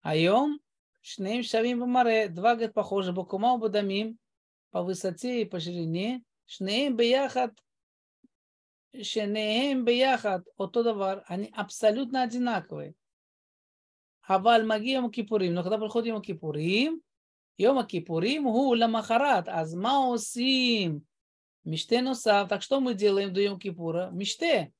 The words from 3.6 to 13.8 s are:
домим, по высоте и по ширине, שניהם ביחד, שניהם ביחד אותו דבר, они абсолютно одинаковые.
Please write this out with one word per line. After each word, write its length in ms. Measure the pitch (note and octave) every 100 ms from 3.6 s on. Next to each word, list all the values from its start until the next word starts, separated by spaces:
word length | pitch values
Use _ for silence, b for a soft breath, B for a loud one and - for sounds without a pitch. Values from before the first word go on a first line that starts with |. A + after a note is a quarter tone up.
| A3
домим, 480 | G3+ G3+ G3 A3 A3+ _ _ _ _ _
по 120 | F#3
высоте 580 | F3+ F3+ F#3+ E3 B3 B3
и 40 | G#3+
по 140 | F3+
ширине, 640 | E3 F3 D#3+ E3 G#3 B3+ _ _ _
שניהם 520 | - F#3+ A3 C#4+ A#3
ביחד, 500 | A#3 C4 C4+ B3+ B3 _ _ _ _ _ _ _ _ _ _ _ _ _ _ B3+
שניהם 840 | G3+ A3 G#3 G#3+ G#3+ A3 C#4 C4 A#3+
ביחד 540 | A#3+ C4 B3+ G#3+ F#3 - -
אותו 240 | F#3+ A#3+
דבר, 360 | A#3 G#3+ F#3+ G3 -
они 240 | F3+ G#3
абсолютно 680 | - G3+ - G#3+ A3 B3+ C4
одинаковые. 720 | B3 B3 B3 G#3 D3+ D3+ D3 - _ _ _ _ _ _ _ _